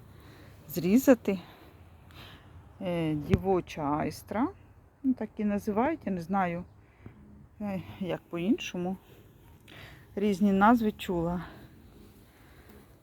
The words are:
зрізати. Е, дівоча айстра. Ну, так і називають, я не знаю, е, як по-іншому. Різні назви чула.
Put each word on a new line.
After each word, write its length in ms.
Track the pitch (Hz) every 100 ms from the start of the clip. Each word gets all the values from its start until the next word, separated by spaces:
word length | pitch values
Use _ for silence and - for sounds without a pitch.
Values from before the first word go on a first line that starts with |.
| - - - - - - -
зрізати. 720 | 175 165 226 285 247 - 185 - - - - - - - - - - - - - -
Е, 340 | 190 170 160
дівоча 680 | 151 147 185 185 185 - -
айстра. 680 | 143 147 156 156 - 202 311 - - - - _
Ну, 120 | 262
так 140 | 247 220 -
і 80 |
називають, 560 | 208 202 214 202 277 330 -
я 60 |
не 80 | 185
знаю, 440 | 165 196 180 170 - - - - - - - - - -
е, 220 | 208 190 - -
як 200 | 185 160
по-іншому. 760 | - 175 175 330 - 180 180 190 - - - - - - - - - - - -
Різні 360 | 208 180 202
назви 400 | 190 208 247 214
чула. 520 | - - 175 165 175 160 - - - - - - - - - - - - - - -